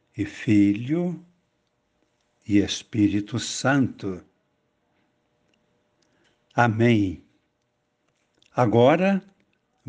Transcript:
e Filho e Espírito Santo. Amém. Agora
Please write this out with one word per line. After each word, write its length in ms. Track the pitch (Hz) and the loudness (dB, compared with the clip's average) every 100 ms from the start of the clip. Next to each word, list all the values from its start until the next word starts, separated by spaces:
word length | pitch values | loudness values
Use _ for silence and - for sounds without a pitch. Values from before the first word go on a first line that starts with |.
| _ - | _ -10
e 80 | |
Filho 1000 | 101 - - 104 101 101 123 165 175 160 - _ _ _ _ _ _ _ _ _ _ _ - | -10 -6 0 4 4 0 -4 -4 -4 -8 -16 _ _ _ _ _ _ _ _ _ _ _ -2
e 100 | 101 | 0
Espírito 760 | 95 - - 117 104 101 104 113 | 0 -4 -8 -2 0 0 -6 -8
Santo. 880 | - - 127 139 120 - 101 90 - _ _ _ _ _ _ _ _ _ _ _ _ _ _ _ _ _ _ _ _ _ _ | -10 -6 -2 0 -2 -6 -12 -12 -16 _ _ _ _ _ _ _ _ _ _ _ _ _ _ _ _ _ _ _ _ _ _
Amém. 680 | - 120 110 120 113 98 78 _ _ _ _ _ _ _ _ _ _ _ _ _ - | 0 0 2 2 2 0 -6 _ _ _ _ _ _ _ _ _ _ _ _ _ -2
Agora 640 | 123 113 123 165 190 190 - _ _ _ _ _ | 2 4 4 4 0 -2 -6 _ _ _ _ _